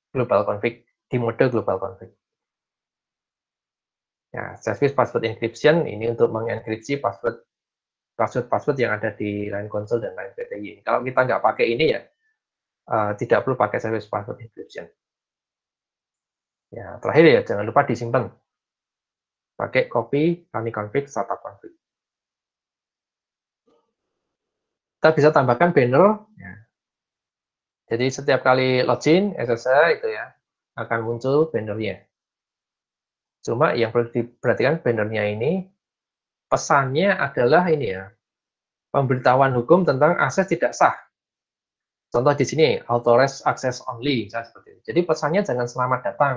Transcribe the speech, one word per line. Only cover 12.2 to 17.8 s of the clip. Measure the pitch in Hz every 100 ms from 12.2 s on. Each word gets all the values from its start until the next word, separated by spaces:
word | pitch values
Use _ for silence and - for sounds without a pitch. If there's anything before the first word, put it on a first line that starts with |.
| _ _ _ _ _ _ -
eh, | 113 104 104
tidak | 123 107 117
perlu | 127
pakai | 107 110
service | 110 110
password | 104 107 104 107
encryption. | 113 - - - 85 _ _ _ _ _ _ _ _ _ _ _ _ _ _ _ _ _ _
Ya, | - 92 90
terakhir | 104 135
ya, | 165 120 -
jangan | 101
lupa | 107 113